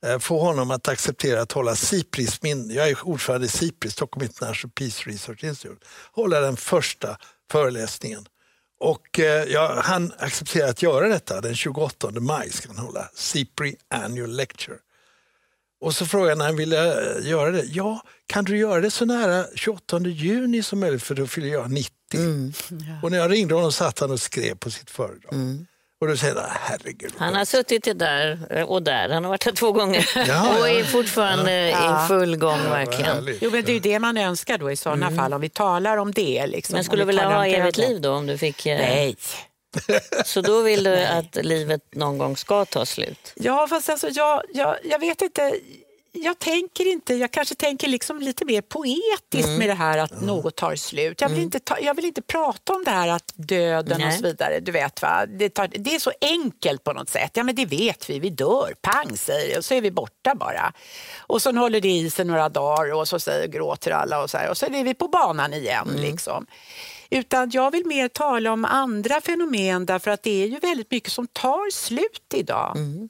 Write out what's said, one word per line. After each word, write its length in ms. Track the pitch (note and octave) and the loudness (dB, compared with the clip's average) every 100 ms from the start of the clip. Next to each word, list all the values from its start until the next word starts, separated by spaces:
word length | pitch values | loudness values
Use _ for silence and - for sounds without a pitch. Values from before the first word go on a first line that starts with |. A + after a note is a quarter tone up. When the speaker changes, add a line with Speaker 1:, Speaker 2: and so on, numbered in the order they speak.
Speaker 1:
det, 60 | - | -2
eh, 60 | B2 | -2
få 200 | - E3 | 0 0
honom 320 | E3+ D3+ B2+ | 2 2 0
att 180 | C3 - | 0 -2
acceptera 520 | C3 - C3+ C#3+ A#2 | -2 -2 -2 0 0
att 100 | A#2 | 0
hålla 240 | - B2 A2 | -2 0 0
sipris, 640 | - G3 - - A#2+ - | 0 0 -2 -4 -4 -2
min, 280 | D#3 C#3+ A2+ | -4 -4 -4
jag 180 | A2+ D3+ | 0 0
är 200 | C#3 - | 0 -2
ordförande 380 | D3+ - B2+ B2 | -4 0 0 0
i 20 | |
sipris, 440 | - E3+ - A2 | -2 -2 -4 -8
Stockholm 320 | - C3 - B2+ | -6 -6 -4 -8
International 460 | - A#2+ G#2+ B2 | -6 -8 -8 -8
Peace 280 | - C3+ A2 - | -8 -6 -6 -10
Research 340 | G#2 - G#2+ | -10 -12 -10
Institute, 420 | D#3 C#3+ - - - - - | -8 -8 -12 -20 -20 -20 -14
hålla 280 | - A3 D#3 | -2 2 4
den 160 | C#3 B2+ | 2 0
första 600 | - F3+ - - A2 G#2+ - _ _ | 2 2 2 -4 -8 -10 -16 _ _
föreläsningen. 760 | D3+ C#3 B2 A2+ - C3 G#2+ G#2 _ _ _ _ _ | 2 2 0 -6 -6 -10 -12 -16 _ _ _ _ _
Och, 380 | - D#3 _ - | 0 0 _ 2
eh, 240 | D#3+ D3+ | 4 4
ja, 360 | D3 D3 D#3 - | 2 2 2 2
han 280 | - F#3 F3 - | 0 0 -2 -4
accepterar 500 | C#3+ - D3+ E3+ C#3+ | -6 -6 -2 0 2
att 140 | A#2+ | 2
göra 260 | E3+ C3+ F#3+ | 2 4 4
detta. 320 | G3+ - F#2+ | 2 -2 -6
Den 140 | F#2 A#2+ | -4 -4
tjugoåttonde 640 | D#3 C#3+ D3+ - G#2+ A2 | -4 -2 -4 -4 -6 -4
maj 300 | A#2+ D3+ F2+ | -2 -2 -4
ska 160 | - - | -10 -10
han 100 | G2+ B2 | -12 -10
hålla 220 | - - | -10 -12
sipri 640 | - - D#3 C3 - D3 - _ | -8 -6 -4 -4 -6 -8 -8 _
Annual 360 | B2 A2 B2 A#2+ B2 | -6 -6 -6 -6 -6
Lecture. 400 | C#3 - - - _ _ _ _ _ _ _ _ _ _ | -6 -6 -12 -12 _ _ _ _ _ _ _ _ _ _
Och 140 | D#3+ | -4
så 120 | D3+ E3+ | -2 0
frågade 240 | G3+ F3+ | 2 4
jag 80 | D3+ | 4
när 60 | |
han 120 | D3 D#3 | 2 0
ville, 540 | D#3 D#3+ E3+ D3+ - - | 0 2 4 2 0 -2
eh, 120 | C#3 | -2
göra 220 | D#3+ D3 | 2 2
det. 120 | F3+ - | 0 -2
"Ja, 360 | D#3+ G3 A3 - - _ | -2 -4 -4 -10 -20 _
kan 180 | G3+ | -2
du 140 | F#3+ G#3 | 0 2
göra 220 | A3 F3+ | 2 2
det 100 | G3+ | 2
så 140 | - | 0
nära 420 | A#3 A#3+ G#3+ F3+ F3+ | 0 2 2 2 0
tjugoåttonde 560 | - - G3+ - F3 F3+ | -4 -4 -4 -2 -2 -2
juni 520 | E3 D#3 A3+ B3+ A#3 | -2 0 0 2 0
som 180 | G#3 G3+ | 0 0
möjligt, 220 | F#3 C3+ | 0 0
för 120 | - | -2
då 120 | C#3 C3+ | -4 -4
fyller 220 | - C#3+ | -4 -4
jag 220 | D3 A#2+ | -4 -2
nittio." 480 | C3+ B2 _ _ D3+ | -4 -4 _ _ -2
Speaker 2:
Mm. 340 | E3+ D3 C3 D3 - | 0 0 -4 -8 -12
Speaker 3:
Ja. 80 | E3+ D#3 D#3+ | -12 -12 -6
Speaker 1:
Och 80 | E3 | -2
när 80 | F3+ | 2
jag 140 | E3+ | 4
ringde 220 | G#3 F#3+ | 4 4
honom 180 | E3 E3+ | 4 2
satt 260 | C#3 E3+ - | 2 0 0
han 120 | C#3 | -2
och 100 | C3 | -2
skrev 340 | - - A#2 | -4 -2 -4
på 160 | G2 - | -4 -8
sitt 200 | - - | -10 -14
föredrag. 420 | - A#2 - - | -8 -8 -8 -8
Speaker 2:
Mm. 340 | C#3 C3 C3+ F3 _ _ _ | -6 -4 -6 -10 _ _ _
Speaker 1:
Och 80 | D#3 | -2
då 80 | C#3+ | 0
säger 180 | C#3+ | 0
jag, 80 | - - | -2 -4
"Herregud." 640 | - - - - - - - | -6 -4 -6 -8 -12 -14 -4
Speaker 2:
Han 160 | E3 | -2
har 100 | G3 | 0
suttit 420 | G3+ C4 B3 A3+ A3 | 2 2 2 0 0
i 60 | |
där 460 | F#3+ E3 C#3+ D#3 D#3+ D#3+ - E3 | 0 2 2 2 -2 -4 -2 0
och 160 | F#3 | 0
där. 260 | D#3+ B2+ F#2+ | 2 2 2
Han 160 | D#3+ | 0
har 40 | F3+ | 0
varit 140 | F#3+ | 0
här 80 | - | 0
två 200 | F#3 A3+ | 2 2
gånger. 380 | G3+ G3+ F#3+ - B3 A#3+ | 4 4 2 2 0 2
Speaker 1:
Ja, 220 | D3 A3 | 4 4
Speaker 2:
<laughs> 120 | - | 4
Och 80 | A#3 | 4
Speaker 1:
ja. 0 | |
Speaker 2:
är 160 | A#3 | 4
fortfarande 840 | D#3+ A#3+ A#3 A3+ G3+ F#3+ F#3 F#3 E3+ | 4 2 2 2 2 4 2 4 2
Speaker 3:
Ja. 360 | F3 E3+ D#3 | 4 4 4
Speaker 2:
i 40 | E3 | 4
full 280 | F#3+ F3+ D#3+ | 4 4 2
gång, 220 | D#3+ D3+ | 2 2
Speaker 1:
Ja, 40 | D3+ | 2
vad 20 | D3 | 0
Speaker 2:
verkligen. 360 | C3 B2 C#3 | 0 0 0
Speaker 1:
härligt. 280 | C#3+ C3 A#2+ | 0 -2 -2
Speaker 3:
Jo, 80 | A#3 | 0
men 140 | A#3 | 0
det 60 | G#3+ | 2
är 20 | |
ju 60 | A#3 | 2
det 180 | F#3+ G#3 | 2 2
man 180 | A#3 A3+ | 2 2
önskar 420 | G3 F3 - A3+ | 0 -2 -2 -2
då 120 | C#3+ | -2
i 60 | C#3+ | -2
sådana 300 | - D3+ F3 | 0 2 2
Speaker 2:
Mm. 120 | D#3+ | 2
Speaker 3:
fall, 140 | C3 | 0
om 80 | C#3+ | 0
vi 80 | D#3 | -4
talar 480 | - G#3 F3 G3 G#3+ | 0 2 4 2 2
om 160 | G3+ | 0
det. 340 | G3+ F3 E3+ C#3 | 0 0 0 0
Liksom, 260 | - - | -4 -4
Speaker 2:
Men 60 | F3+ | -2
Speaker 3:
om 40 | |
Speaker 2:
skulle 180 | E3+ G#3 | 0 2
Speaker 3:
vi 40 | G3 | 4
Speaker 2:
vilja 160 | G3 | 4
Speaker 3:
talar 140 | G3 G3+ | 4 4
om 60 | |
Speaker 2:
ha 40 | G3 | 4
evigt 300 | F#3 F3+ F3 | 4 4 4
Speaker 3:
döden. 140 | A#3+ | 2
Speaker 2:
liv 80 | A3 | 2
då, 120 | D3 | 0
om 140 | C#3 C#3+ | 0 -2
du 120 | C#3+ | -2
fick, 280 | D#3 C#3+ D#3 | -2 -2 -2
eh, 120 | D3 | 0
Speaker 3:
Nej. 380 | C3 C3 C#3+ G#2+ - - - _ _ - | 2 2 2 -2 -10 -12 -14 _ _ -10
Speaker 2:
<laughs> 480 | - G#3 - - | 0 0 0 -4
Så 160 | - - | 0 0
då 220 | F#3+ A3 | 4 4
vill 220 | A3+ G#3 | 4 4
du 60 | F#3+ | 4
Speaker 3:
Nej. 160 | F#3 F3+ | 4 4
Speaker 2:
att 380 | E3+ E3 E3 | 0 -2 -4
livet 380 | D#3+ D#3+ D3+ D#3 _ | 0 0 0 -2 _
någon 240 | C#3 D3 C#3 | -4 -2 0
gång 180 | C#3 C3+ | -2 -4
ska 280 | - G3+ | 0 2
ta 220 | G3 D3 A#2 | 2 -2 -2
slut? 460 | - - - - - | -4 -6 -8 -18 -4
Speaker 3:
Ja, 300 | A3+ C4+ D4+ | 0 2 2
fast 180 | D#4+ - | 0 0
alltså, 200 | D4+ - | -2 -2
jag, 340 | C#4 D4+ D4 - | 2 2 2 0
jag, 220 | C#4+ C#4+ - | -2 0 0
jag 140 | E4+ D4+ | 0 0
vet 240 | E4 E4 | 0 0
inte. 360 | F#4+ - C#4+ A3 - - - _ _ | -2 0 0 0 -6 -20 -20 _ _
Jag 260 | - D#4+ F4 | -4 -4 -2
tänker 480 | - E4 F4+ - F#4 | 0 0 -2 0 0
inte, 220 | F4+ - | 0 0
jag 160 | B3 B3 | 0 0
kanske 240 | - D4 | 0 -2
tänker 340 | C#4+ D4+ C4+ D4 | 0 -2 0 0
liksom 320 | B3 - D#4 | 0 -2 -6
lite 240 | C4+ B3+ | -6 -4
mer 160 | D#4 A3 | 0 0
poetiskt 840 | - D4+ C#4+ C#4 A4+ G#4 _ - D#3 | 0 -4 -2 0 0 -2 _ -2 0
Speaker 2:
Mm. 100 | D3+ | 2
Speaker 3:
med 100 | G#3+ | 0
det 60 | |
här 240 | F#3+ D#3+ D#3 | 2 2 2
att 120 | D#3 | 0
Speaker 1:
Ja. 60 | A2+ G3 | -2 -2
Speaker 3:
något 300 | G3 D#3+ - | 0 -2 -2
tar 200 | E3+ D#3 | -4 -2
slut. 440 | - D#3 D#3 E3+ | -6 -2 -2 0
Jag 80 | C#4+ | 0
vill 80 | D#3 | 0
Speaker 2:
Mm. 60 | |
Speaker 3:
inte 160 | E3+ C4 | -2 -4
ta, 180 | - D#4 | -4 -2
jag 140 | C#4+ | 0
vill 100 | C#4+ | 0
inte 180 | E4+ - | -2 -6
prata 500 | - E4 D4+ G#3+ - | -4 -2 0 -2 -2
om 120 | F#4+ | -2
det 60 | F4 | 2
här 180 | G3 F3 | 2 2
att 240 | E3+ - | 0 -4
döden 680 | - D#3 F#3 E3+ E3 D#3+ E3 | -14 -2 2 2 2 0 0
Speaker 2:
Nej. 80 | D3+ | 2
Speaker 3:
och 60 | |
så 80 | E3 | 2
vidare, 380 | F3+ D#3+ C#3 D3+ | 0 0 0 0
du 120 | F3 | 0
vet, 300 | E3+ C#3+ - | -2 -2 -2
va? 240 | D#3 E3+ G#3 | 0 2 0
Det 220 | G3 G3+ | 0 -2
tar, 180 | - F#3+ | 0 -2
det 260 | G#3 G#3 | -2 -2
är 40 | D#4 | -2
så 140 | - - | -2 0
enkelt 640 | D4 E4+ C#4+ - F3 C#3 | 0 2 -2 -2 -2 -2
på 80 | - | -2
något 160 | C#3 C#3 | -4 -4
sätt. 220 | - D#3+ | -2 -2
"Ja, 80 | - | -2
men 120 | B3 | -2
det 120 | B3 A3 | 0 -2
vet 440 | C#3+ A3 - - | 0 0 -2 -6
vi, 80 | C#3+ | -4
vi 120 | F3 | -4
dör, 440 | D#3 C3+ A#3+ - - | 0 2 2 0 -4
pang, 360 | - A#3+ D4+ A2+ | 0 0 0 -6
säger 320 | - C#3+ C#3+ | -2 -2 0
det, 60 | C3+ | -2
och 60 | |
så 100 | - | 0
är 60 | C4 | 0
vi 100 | G#3+ | 2
borta 440 | F3+ A#2 _ - | -2 -6 _ -2
bara." 380 | C4 - E2+ - - - - - - | 0 -2 -2 -4 -6 -20 -18 -18 -18
Och 240 | - A3+ | -2 0
sen 140 | C4+ A#3+ | 2 4
håller 240 | A#3+ A3 | 4 4
det 80 | G3 F3 | 4 2
i 140 | E3 | 0
sig 140 | D3+ | 0
några 240 | F3+ E3 D#3 | 2 4 2
dagar 440 | D3 C#3+ D3+ D3+ | 2 2 2 2
och 140 | D#3 D#3 | 0 0
så 120 | F3+ | -2
säger, 280 | D#3+ D3 D#3+ | -2 0 -2
gråter 420 | D3 D#3 D3 - | -2 -4 -2 0
alla 320 | D#3 C#3+ D3+ | 0 0 0
och 80 | D3 | -2
så 80 | - | -2
här, 120 | D#3+ | -2
och 60 | F3+ | -2
så 100 | - | -2
är 180 | C#4 | 0
vi 100 | B3+ | -2
på 140 | B3+ F4+ | -2 2
banan 460 | F4 B3+ D#3 D3 | 4 4 2 -2
igen, 340 | D3+ A#2+ A#2+ - | -2 -2 -2 -2
Speaker 2:
Mm. 120 | C#3+ | -2
Speaker 3:
liksom. 440 | D3 D#3+ - - - - - - - - - | -4 -4 -6 -6 -8 -20 -20 -18 -18 -18 -4
Utan 400 | C4 A#3+ C4 B3+ | -2 2 0 2
jag 200 | B3 C4 | 2 2
vill 160 | E4 F4 | 2 0
mer 220 | D4 B3+ | 0 -2
tala 440 | - D4+ B3 A3 | 0 0 2 2
om 120 | A3 | 0
andra 560 | A3+ C4 C4+ G#3+ G#3+ D4 | 2 2 2 -2 0 0
fenomen, 640 | D4+ E4+ E4+ A#3 F#3+ F#3 F3+ | 0 0 0 0 2 0 0
därför 240 | F#3 G#3+ | 0 2
att 120 | G#3 | 0
det 200 | - G3 | 0 0
är 40 | G3+ | 0
ju 120 | C4+ | 0
väldigt 320 | F4+ D#4+ A3 | -2 -2 -2
mycket 220 | B3 - | -4 -4
som 140 | - A#3+ | -6 -6
tar 440 | - B3+ D4+ G4+ | -2 0 0 0
slut 640 | - - A#3+ G#4+ - _ | -4 -4 -2 -2 -4 _
idag. 380 | - D#3 - - - | -4 -2 -2 -2 -4
Speaker 2:
Mm. 320 | D3+ D3+ A3 | -6 -8 -12